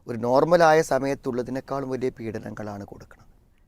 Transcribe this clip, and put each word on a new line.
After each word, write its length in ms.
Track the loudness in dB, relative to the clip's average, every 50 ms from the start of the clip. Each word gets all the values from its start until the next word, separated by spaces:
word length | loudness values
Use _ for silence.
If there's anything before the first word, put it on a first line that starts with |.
| _
ഒരു 100 | -10 -8
നോർമലായ 640 | -4 0 2 4 4 4 6 6 6 6 6 6 6
സമയത്തുള്ളതിനേക്കാളും 1080 | 4 2 0 0 0 -2 -4 -4 -4 -4 -4 -4 -4 -4 -6 -8 -8 -6 -8 -6 -6 -6
വലിയ 200 | -6 -4 -4 -6
പീഡനങ്ങളാണ് 760 | -6 -8 -10 -10 -10 -10 -10 -12 -12 -12 -10 -10 -10 -12 -14
കൊടുക്കുന്നത്. 440 | -16 -18 -20 -20 -20 -20 -20 _ _ _ _ _ _ _ _ _